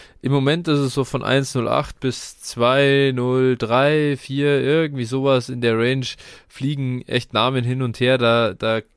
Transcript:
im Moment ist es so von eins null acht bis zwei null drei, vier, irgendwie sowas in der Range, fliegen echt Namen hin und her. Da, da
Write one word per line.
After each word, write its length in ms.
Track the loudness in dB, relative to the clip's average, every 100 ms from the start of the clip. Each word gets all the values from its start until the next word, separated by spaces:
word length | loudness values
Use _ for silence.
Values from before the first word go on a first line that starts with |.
| -20 -6
im 100 | 0
Moment 360 | 2 2 0 0
ist 100 | 0
es 160 | 0
so 100 | -2
von 180 | -4 -4
eins 320 | 0 0 0
null 140 | -2 0
acht 320 | -2 -4 -6
bis 400 | -6 -6 -12 -16
zwei 720 | -10 -2 2 4 4 4 2
null 420 | 0 0 2 2 0
drei, 580 | 0 2 2 2 0 -2
vier, 440 | -6 -2 0 2
irgendwie 420 | 2 0 0 -4
sowas 440 | -4 0 2 2 0
in 100 | -2
der 180 | 0 2
Range, 280 | 0 0 -4 -10 -18 -20 _
fliegen 540 | -6 -4 -2 -4 -6
echt 320 | -4 -4 -2
Namen 280 | 0 0 0
hin 180 | -2 -2
und 180 | -4 0
her. 160 | 0 2
Da, 360 | 4 2 0
da 260 | -2 -2 -2 -4